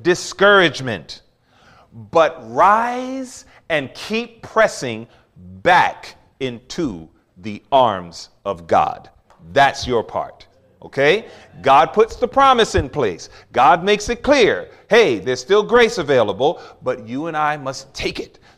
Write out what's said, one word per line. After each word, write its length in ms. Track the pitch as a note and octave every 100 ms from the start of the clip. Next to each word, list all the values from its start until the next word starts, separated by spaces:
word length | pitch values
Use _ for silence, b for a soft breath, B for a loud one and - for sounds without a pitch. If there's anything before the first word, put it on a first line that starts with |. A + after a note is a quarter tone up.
discouragement, 1200 | A#2 F3 - - G3 G3+ E3+ B2+ C3 G2+ C#2+ - _ _ b b b b b A#2 G#2
but 240 | E3 D#3 - A2+
rise 920 | A#2+ F3 G#3+ A#3+ B3 B3+ C4 B3+ - - b b
and 220 | D#3+ C3+
keep 480 | - - G#3+ A#3 -
pressing 680 | - - G#3 - C3+ A2 A#2 b b _ F2+ F#2
back 520 | E3 F3 G#2 - - - _ _
into 680 | C3 A#2 _ - D#3 F2+ D#2+ _ _ _
the 260 | F#2+ G#2 _
arms 580 | C#3 B2 G2 F2 E2 - _ G2+
of 220 | F2+ E2
God. 420 | - D#2 - - _ _ _ E2
That's 360 | F#2+ C#3 - A#2+
your 160 | A#2+
part, 420 | G#2 F#2+ C#2+ - - _ _ _
okay? 420 | E2+ - C#3 F#3+ - B B -
God 300 | G2 C3+ D#3+
puts 240 | G#3 A3 -
the 100 | B3
promise 480 | - C#4 B3+ G#3+ F#3
in 140 | D3
place. 400 | D3 A#2 E2 - B B
God 320 | A#2 C3 F3
makes 260 | F#3 G#3 G#3
it 120 | A#3+
clear, 480 | - C#4+ G3 G2 E2+ b b
"Hey, 280 | A3 G3+ A2
there's 220 | F#2 B2+
still 240 | - G3+
grace 340 | G3 A#3+ A3+ -
available," 640 | C#3+ C3+ G#2+ F#2+ C3+ F3 B B
but 240 | B2 B2+ A2
you 200 | B2+ E3
and 80 | D#3
I 220 | D3+ D3+
must 340 | C3+ C3+ -
take 260 | - - -
it. 180 | - _ b